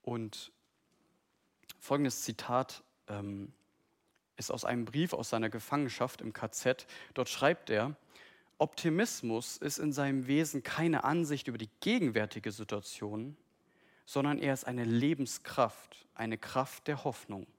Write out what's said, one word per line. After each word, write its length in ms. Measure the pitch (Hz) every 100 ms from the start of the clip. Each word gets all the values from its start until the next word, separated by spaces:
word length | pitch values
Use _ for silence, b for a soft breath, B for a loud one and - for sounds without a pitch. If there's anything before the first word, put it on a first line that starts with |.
Und 480 | - 120 110 - - _ _ _ _ _ _ _ _ _ _ _ - -
folgendes 420 | - 143 139 -
Zitat, 640 | - 113 - 123 127 - _ _ -
ähm, 440 | 104 101 98 101 - _ _ _ _ _ _ _ -
ist 160 | -
aus 120 | 120
einem 220 | - 120 113
Brief 260 | 139 175
aus 200 | - 117
seiner 180 | 113 110
Gefangenschaft 720 | 117 - 143 135 - 123 -
im 100 | 117
K 180 | - 110
Z. 380 | - 127 131 - B B
Dort 140 | - 123
schreibt 420 | - 139 170 -
er: 280 | 107 123 147 B B B B B _
„Optimismus 1000 | 156 - 165 160 233 - 120 113 - -
ist 220 | 151 -
in 120 | 151
seinem 360 | 139 139 135 127
Wesen 360 | 143 156 139
keine 400 | - 151 170 156
Ansicht 460 | 131 170 156 143 -
über 80 | 113
die 120 | 110 _
gegenwärtige 720 | 190 240 151 110 107 110 110
Situation, 840 | 101 107 104 - - 104 107 127 151 _ _ b b b b -
sondern 340 | 139 143 147
er 140 | 139
ist 100 | 135
eine 220 | - 123 117
Lebenskraft, 1200 | 117 143 160 127 - - - 117 - - - -
eine 240 | - 113 113
Kraft 500 | - 131 135 - -
der 160 | 143
Hoffnung. 440 | 139 117 - 101 -